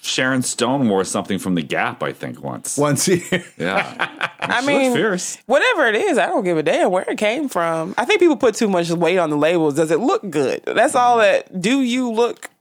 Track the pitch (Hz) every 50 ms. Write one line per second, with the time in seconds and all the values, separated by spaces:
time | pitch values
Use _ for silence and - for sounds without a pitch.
0 | - - - - 135 131 135 127 127 - - - 123 117 131 143 135 113 101 95
1 | 95 - - 110 92 - 104 90 - 98 92 85 76 67 - 80 85 - - -
2 | 76 71 65 - - 67 64 - 71 69 64 - - - - - 143 147 143 131
3 | - 190 190 170 - - - 175 - - - - - 175 95 202 - - - -
4 | - - - - - - - - - - - 233 254 277 285 277 269 262 247 -
5 | 175 226 190 185 - - - - _ - 226 294 370 494 494 370 294 233 208 220
6 | 349 415 320 - 170 214 370 311 214 180 175 156 156 156 196 294 349 233 180 185
7 | - - 330 - 214 208 220 294 311 262 - 180 170 165 165 165 160 165 202 -
8 | 226 262 415 427 349 339 302 208 - 247 - - 240 214 196 175 170 170 170 170
9 | 175 160 180 190 170 156 151 147 147 156 175 175 160 151 143 139 165 156 165 147
10 | 214 269 381 453 - 202 151 151 139 123 76 - - - - - 220 294 - 269
11 | 247 240 247 233 220 202 180 - - - - 190 170 208 262 277 269 240 233 254
12 | 254 247 226 214 240 233 - - - - _ _